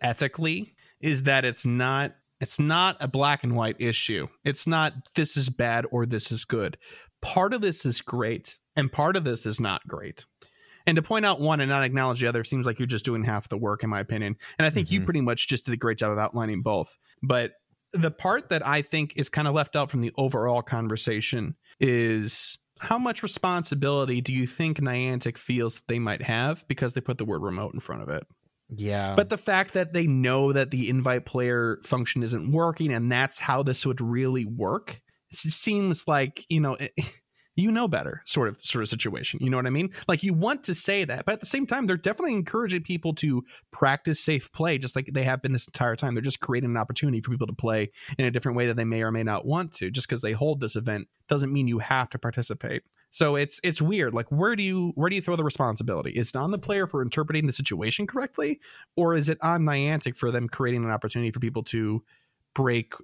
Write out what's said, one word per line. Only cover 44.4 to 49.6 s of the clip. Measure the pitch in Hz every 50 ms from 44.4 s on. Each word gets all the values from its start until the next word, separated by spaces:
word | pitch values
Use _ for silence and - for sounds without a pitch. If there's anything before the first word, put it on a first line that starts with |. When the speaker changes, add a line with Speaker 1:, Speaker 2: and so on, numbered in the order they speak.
| - - -
Speaker 1:
play, | - 160 170 160 131
just | 139 123 -
like | 131 131 - 135
they | 135 131
have | 131 131 135 -
been | - 131
this | 120 - -
entire | - - 127 120 113
time. | - - 131 120
They're | 113 120
just | 139 131 -
creating | - - 123 120 135 120
an | 120 117
opportunity | 110 - 123 - - 147 127 113
for | 110 -
people | 123 127 120 104
to | -
play | - - 117 110 110 104 101 - - - - 139
in | - 135
a | 123
different | 120 123 - 135 120
way | 120 120 120
that | 117 120
they | 113
may | 113 113 113 110
or | 110 113
may | 113 113
not | 110 104 - -
want | 131 147 175